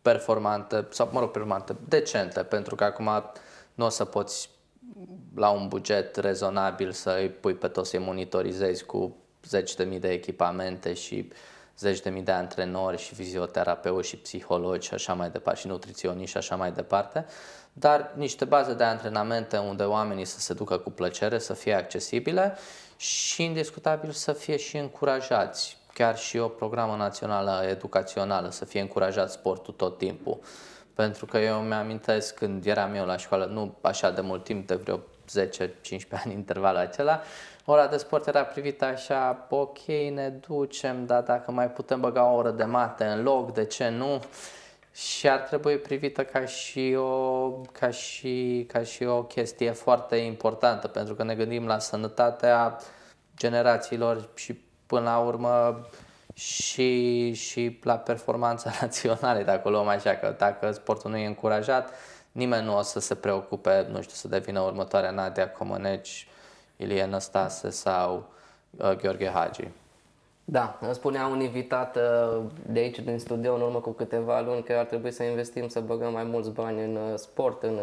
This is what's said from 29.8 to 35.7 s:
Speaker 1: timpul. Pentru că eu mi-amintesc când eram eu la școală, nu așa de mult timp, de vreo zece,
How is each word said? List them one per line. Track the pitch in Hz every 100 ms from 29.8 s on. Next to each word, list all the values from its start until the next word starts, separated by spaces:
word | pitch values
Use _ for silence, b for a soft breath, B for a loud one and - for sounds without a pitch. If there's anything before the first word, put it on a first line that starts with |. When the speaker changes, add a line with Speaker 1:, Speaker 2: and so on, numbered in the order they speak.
| 92 90
Speaker 1:
timpul. | 92 92 - - B B B B B
Pentru | - 107 101 107
că | 113
eu | 110 107
mi-amintesc | 110 107 107 110 - 107 - -
când | 104 98 95
eram | 104 98 101
eu | 92
la | 90
școală, | - 95 92
nu | 107 101 -
așa | 90 95 95
de | 90
mult | 92 92
timp, | - 104 95
de | 92
vreo | 92 90 - - -
zece, | 101 95 - 92